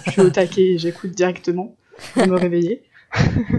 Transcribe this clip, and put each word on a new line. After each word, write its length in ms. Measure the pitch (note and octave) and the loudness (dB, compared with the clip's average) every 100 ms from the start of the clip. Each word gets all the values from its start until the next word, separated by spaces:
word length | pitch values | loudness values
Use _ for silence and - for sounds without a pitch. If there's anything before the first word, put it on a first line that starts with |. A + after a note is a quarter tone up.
| - | -4
je 60 | |
suis 100 | F#3 | 2
au 80 | F#3 | 4
taquet 320 | G3 F3 F#3 F#3 | 4 0 2 2
et 60 | F3 | 2
j'écoute 320 | E3+ E3 F#3+ | -2 -6 -8
directement 640 | F#3+ F3+ F3+ - F3 G3 - _ - - | -2 -2 -2 -4 -4 -6 -14 _ -20 -6
pour 120 | - F#3 | 0 2
me 100 | F3+ | 2
réveiller. 440 | F3+ F3 E3+ B3 _ _ _ | 0 0 0 -4 _ _ _
<laughs> 80 | - - - A#3+ | -2 0 0 -2